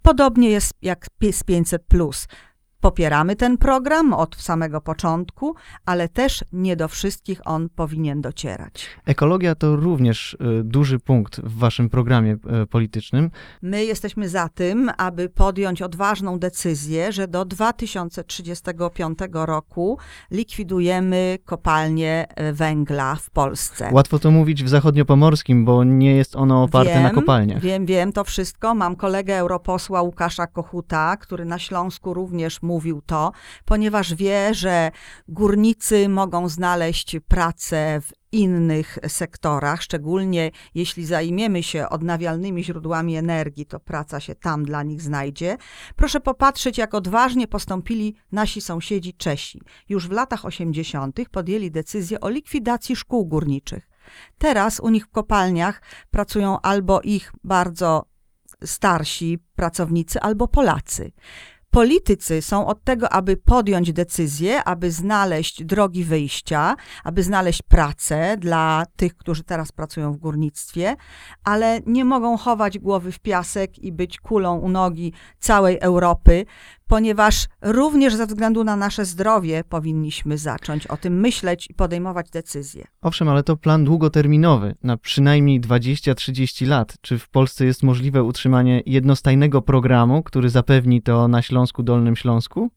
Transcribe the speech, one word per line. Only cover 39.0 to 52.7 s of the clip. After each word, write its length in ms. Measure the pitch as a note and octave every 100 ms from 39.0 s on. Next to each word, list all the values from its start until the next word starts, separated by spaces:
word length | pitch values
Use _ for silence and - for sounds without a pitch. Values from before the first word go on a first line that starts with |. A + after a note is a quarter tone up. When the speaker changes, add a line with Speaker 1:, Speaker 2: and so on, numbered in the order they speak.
| D3+
Speaker 1:
sektorach, 760 | - E3 - D#3+ C#3+ C#3+ E3
szczególnie 680 | - E3 D3+ F#3 F#3+ F3 D#3+ - -
jeśli 300 | E3 F3 -
zajmiemy 580 | D#3+ E3+ E3 F3+ A3 F3+
się 260 | E3+ D#3+ C#3
odnawialnymi 760 | D#3 E3 E3 E3+ E3 G3 F3
źródłami 520 | E3+ E3+ D#3+ E3 E3
energii, 500 | D#3+ E3+ E3 D3+ C#3+
to 140 | D3 C#3+
praca 400 | - D3+ D3 C#3+
się 160 | -
tam 300 | D3 F3 D3+
dla 180 | D3 D3
nich 180 | D3 D3+
znajdzie. 560 | D3+ C#3+ C#3 C#3+ E3+ B3 - - -
Proszę 240 | - D4 D4
popatrzeć, 580 | - B3+ C#4 C4+ C4 A#3+
jak 160 | A3
odważnie 540 | G#3+ F3+ A3+ B3+ B3 A3+
postąpili 680 | G3+ - F#3 F3+ A3+ G#3+ G#3+ _
nasi 300 | G3 G#3+ G#3+
sąsiedzi 520 | - E3+ - G3+ F3
Czesi. 480 | - D#3+ C#3+ - - - _ _
Już 180 | G3+ E3+
w 40 |
latach 340 | G#3 C4 A#3
osiemdziesiątych 840 | - - E3 D3+ E3 D3 C3+ F3+ B3
podjęli 420 | F#3+ F3 G#3+ F#3
decyzję 480 | D#3 D3+ G#3 F3 G#3+
o 100 | G3
likwidacji 680 | C4 - D4 A3+